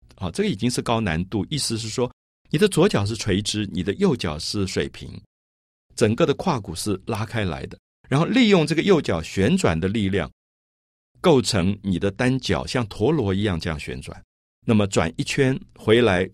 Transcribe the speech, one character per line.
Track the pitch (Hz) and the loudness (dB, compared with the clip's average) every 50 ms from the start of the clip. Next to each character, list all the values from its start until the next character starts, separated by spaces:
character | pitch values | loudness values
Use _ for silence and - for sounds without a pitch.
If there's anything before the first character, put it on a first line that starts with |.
| _ - _ | _ -20 _
好， | - 95 85 | -10 -10 -6
这 | - - | -4 -2
个 | 208 214 | -2 -2
已 | 151 | -2
经 | 95 117 123 | 0 -2 -2
是 | 120 - | -2 -2
高 | 110 - 117 113 | -2 0 0 0
难 | 113 95 78 82 92 | 0 0 -2 -2 -2
度， | 95 113 104 90 - | -2 -4 -4 -4 -4
意 | 156 135 | -4 -4
思 | - - 113 110 | -4 -4 -4 -6
是 | 113 110 | -6 -6
说 | - - 123 123 - _ _ _ _ _ _ _ | -4 -4 -4 -4 -6 _ _ _ _ _ _ _
你 | - 156 | 0 2
的 | 208 | 2
左 | 202 - - 175 214 | 4 4 4 4 4
脚 | - 123 98 | 4 2 0
是 | 101 113 | -2 -2
垂 | - - - 92 98 | -4 -2 0 0 0
直， | 104 - - 104 107 - - | 0 -2 -4 -4 -4 -4 -4
你 | 90 85 | -4 -4
的 | 101 95 | -4 -2
右 | - 101 175 139 | 0 2 0 2
脚 | - - 85 76 78 | 0 -2 -4 -6 -6
是 | - - - 104 98 | -6 -6 -4 -4 -4
水 | 92 - 95 76 67 | -2 -2 -4 -4 -4
平， | - - 69 - - - - _ _ _ _ _ _ _ _ _ _ _ _ _ _ | -6 -12 -16 -16 -16 -16 -18 _ _ _ _ _ _ _ _ _ _ _ _ _ _
整 | - 120 104 113 | 0 2 2 2
个 | 120 170 | 4 2
的 | 147 135 | 2 0
胯 | - - 196 151 120 | 0 -2 -2 -2 -2
骨 | 98 - 80 | -4 -8 -10
是 | - - 107 98 92 - | -8 -6 -4 -4 -6 -6
拉 | - 117 104 110 | -6 -6 -6 -6
开 | - - 117 101 | -6 -6 -4 -4
来 | 92 76 - - | -4 -4 -6 -10
的， | - - - _ _ _ _ _ - | -12 -14 -18 _ _ _ _ _ -2
然 | 131 139 | 0 0
后 | 165 | 0
利 | 156 208 262 247 214 | 2 4 4 6 6
用 | 196 175 156 | 6 4 4
这 | 151 165 | 2 0
个 | 156 - | 0 2
右 | 190 190 151 | 4 4 4
脚 | - - 98 82 | 2 0 -2 -4
旋 | 78 - - 98 95 117 180 190 | -4 -4 -2 0 2 2 2 2
转 | - 113 82 80 | 2 2 0 0
的 | 85 95 | 0 -2
力 | 101 - 98 95 | -2 -2 -2 0
量， | 98 95 78 65 - _ _ _ _ _ _ _ _ _ _ _ _ _ _ _ _ _ | 0 -2 -2 -4 -8 _ _ _ _ _ _ _ _ _ _ _ _ _ _ _ _ _
构 | - 185 156 127 | 4 4 4 4
成 | 107 - - 95 85 92 98 - | 4 2 0 0 0 0 -2 -2
你 | - 98 90 85 | -2 -2 -2 0
的 | 95 98 | -2 -2
单 | 95 - 123 127 131 135 | -2 0 0 0 0 0
脚 | - - 95 67 64 | 0 0 -2 -2 -2
像 | - - 131 117 98 | -2 -4 -4 -4 -4
陀 | - - 104 131 | -4 -2 0 0
螺 | 160 151 113 98 95 | 2 0 0 0 0
一 | 98 | 0
样 | 104 107 87 80 | 0 0 -2 -2
这 | - 87 | -4 -4
样 | 80 73 | -6 -6
旋 | - - 65 64 | -8 -10 -10 -10
转， | - - - - - _ _ _ _ _ _ _ _ | -12 -12 -14 -16 -18 _ _ _ _ _ _ _ _
那 | - 117 | 2 4
么 | 104 104 98 | 4 4 2
转 | - 117 82 82 - - | 2 2 2 2 0 -4
一 | - | -6
圈 | - - - 135 131 135 - - - - | -2 0 0 2 2 0 -2 -6 -14 -20
回 | - - 110 110 120 | -6 0 4 4 6
来 | 123 107 92 87 92 - | 6 4 4 2 0 -2